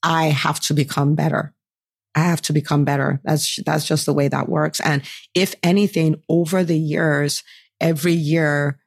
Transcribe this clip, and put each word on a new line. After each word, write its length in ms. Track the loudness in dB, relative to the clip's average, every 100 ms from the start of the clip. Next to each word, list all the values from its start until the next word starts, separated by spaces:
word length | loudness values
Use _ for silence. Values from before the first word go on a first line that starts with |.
I 220 | 0 2 2
have 340 | 2 0 -2
to 140 | -2 0
become 400 | 0 0 0 2
better. 400 | 0 0 -4 _ _ _ _ _ _
I 60 | 0
have 220 | 0 0
to 100 | 0
become 320 | -2 0 2 2
better. 340 | 0 0 -2
That's, 340 | 0 -2 -2 -6 -2
that's 220 | -2 0
just 180 | -2 0
the 80 |
way 140 | 0 0
that 200 | 0 -2
works. 320 | -2 -2 -2
And 220 | -2 -2 -4 -18 -6
if 220 | -2 -2 -2
anything, 580 | 0 2 2 2 0 0 _
over 340 | 0 0 0
the 140 | 0 0
years, 640 | 0 0 0 0 -2 -4 -10 -20 _ _
every 320 | -2 0 0
year 680 | 0 2 2 2 2 -2 -4